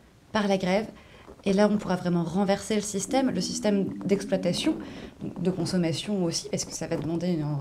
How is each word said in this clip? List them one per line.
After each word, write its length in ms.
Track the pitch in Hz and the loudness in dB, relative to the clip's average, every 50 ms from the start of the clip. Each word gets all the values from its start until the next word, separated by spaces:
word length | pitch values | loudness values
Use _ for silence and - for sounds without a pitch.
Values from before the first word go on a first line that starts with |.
| - - - - - - | -20 -20 -20 -20 -16 -4
par 160 | - 220 202 202 | -2 0 2 2
la 100 | 196 190 | 2 2
grève. 300 | 190 180 190 214 226 - - - - - - - - - - - - | 2 2 2 2 0 -2 -10 -16 -20 -20 -20 -20 -20 -20 -18 -6 -2
Et 60 | 202 | 2
là, 160 | 190 196 208 208 | 4 4 6 4
on 60 | 208 208 | 4 2
pourra 200 | - - 180 180 | 0 0 -2 0
vraiment 260 | 180 180 175 170 170 | 2 2 2 2 2
renverser 520 | 165 156 196 202 185 202 196 - - 220 | 2 2 0 2 2 2 0 0 -2 -2
le 60 | 208 | 0
système, 480 | 202 - - 196 185 - - 269 262 233 | 0 -2 -4 -4 -4 0 2 2 2 2
le 120 | 185 180 | 0 0
système 480 | 180 - - - - 214 202 196 185 - - - - | -2 -2 -4 -2 0 2 2 2 2 0 -2 -4 0
d'exploitation, 680 | 185 196 196 - - 190 185 - 175 170 - - 320 - - - - - - - - - - - - - - | 2 2 2 2 0 -2 0 2 0 0 2 2 0 0 0 -4 -10 -12 -14 -14 -16 -14 -10 -10 -10 -6 -2
de 100 | 175 185 | -2 0
consommation 720 | 180 - 170 - 185 180 175 165 160 - - 208 208 196 175 | 0 0 -2 0 0 2 2 2 0 -2 -2 -2 -2 0 0
aussi, 240 | 165 160 - - - | 0 -2 -2 -4 -4
parce 140 | - - - | -4 -4 -4
que 80 | - | -6
ça 160 | - - 165 156 | -8 -8 -6 -4
va 80 | 165 | -4
demander 380 | 151 143 151 170 165 175 180 175 | -4 -2 -2 -2 -2 0 0 0
une, 120 | 156 151 151 147 139 | 0 0 -2 -2 -2